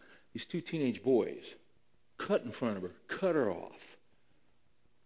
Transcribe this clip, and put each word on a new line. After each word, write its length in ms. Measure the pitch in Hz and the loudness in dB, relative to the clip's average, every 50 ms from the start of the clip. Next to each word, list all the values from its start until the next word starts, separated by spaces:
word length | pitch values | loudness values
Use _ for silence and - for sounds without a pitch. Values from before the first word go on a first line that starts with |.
| - - - - - - - | -20 -20 -20 -20 -20 -12 -10
these 120 | 117 - | -10 -6
two 160 | - - 175 | -4 -4 -4
teenage 420 | - - - 160 143 123 110 - - | -4 -2 -2 0 2 2 0 2 4
boys 540 | 131 131 113 92 - 67 - - - - - - - - - - - - - - - - - | 4 6 6 4 2 -2 -8 -10 -12 -14 -16 -18 -20 -20 -20 -20 -20 -20 -20 -20 -18 -12 -8
cut 240 | - - 202 - - | -2 0 0 0 0
in 100 | 120 104 | -2 -4
front 240 | - 131 117 104 | -2 -2 -2 -2
of 60 | 95 92 | -2 -4
her, 100 | 87 - - - - | -6 -8 -12 -10 -8
cut 260 | - - 196 185 165 | -4 0 2 2 4
her 160 | 156 127 104 | 4 4 2
off, 460 | 85 85 - - - - - - - - - - - - - - - - - - - - - - - - - - - - - | 2 -2 -6 -10 -14 -16 -20 -20 -20 -20 -20 -20 -20 -20 -20 -20 -20 -20 -20 -20 -20 -20 -20 -20 -20 -20 -20 -20 -20 -20 0